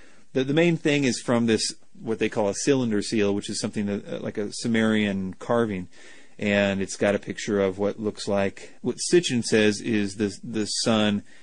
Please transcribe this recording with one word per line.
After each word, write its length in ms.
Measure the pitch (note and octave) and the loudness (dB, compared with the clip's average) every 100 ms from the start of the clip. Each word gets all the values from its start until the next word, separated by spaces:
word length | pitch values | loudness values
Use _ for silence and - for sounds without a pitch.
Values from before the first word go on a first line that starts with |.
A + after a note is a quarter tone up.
| - - - | -20 -20 -6
The, 100 | C3+ | -4
the 100 | C3 | 0
main 240 | D3+ F3 D#3+ | 2 4 2
thing 260 | D#3 C#3+ | 2 2
is 180 | C3+ A2 | 2 0
from 240 | - A#2 A#2 | 0 2 4
this, 300 | G#2+ - - - - | 2 0 -8 -16 -10
what 160 | A2+ A2 | -6 -2
they 120 | G#2+ | -2
call 200 | A#2 G2+ | 0 0
a 60 | F#2+ | 0
cylinder 480 | - C3+ A#2+ G#2 | 2 2 2 0
seal, 320 | G2 A2+ G2+ G2+ | 0 2 2 0
which 140 | - | -4
is 100 | G2 | -6
something 260 | A2 G#2+ G2+ | -4 -4 -2
that, 220 | G2+ - | -4 -6
uh, 120 | A#2 | -8
like 160 | B2 G#2+ | -6 -6
a 140 | G#2 | -6
Sumerian 840 | - A#2+ A2+ A2 G#2+ G#2 G2 F#2+ - | -6 0 2 2 2 0 -2 -4 -6
carving, 540 | - A#2 A2+ F#2+ F2+ - - - - - | 0 0 0 -2 -8 -14 -20 -20 -20 -4
and 420 | G#2 G2+ G2+ G2 | 0 4 4 2
it's 140 | F#2 - | -4 0
got 200 | G#2 G2+ | 2 2
a 40 | |
picture 400 | - F2+ - G2+ | -2 -8 -2 2
of 180 | F#2+ F#2+ | 2 0
what 220 | G2+ G2+ | -2 -2
looks 280 | G#2+ - - | -6 -4 -2
like, 460 | G2+ G2 - - - | 0 0 -4 -14 -6
what 140 | - - - | -6 -4 2
Sitchin 320 | F3 F3 B2 | 2 4 0
says 380 | - A2 G#2+ G2+ | 2 4 4 2
is 340 | - G#2+ G2+ F#2+ | 0 0 0 -2
the, 180 | G2+ - | -4 -4
the 240 | A#2+ A2 G#2 | -6 -4 -4
sun 560 | - B2 A2 G#2 G#2 - - | -2 0 2 2 0 -4 -16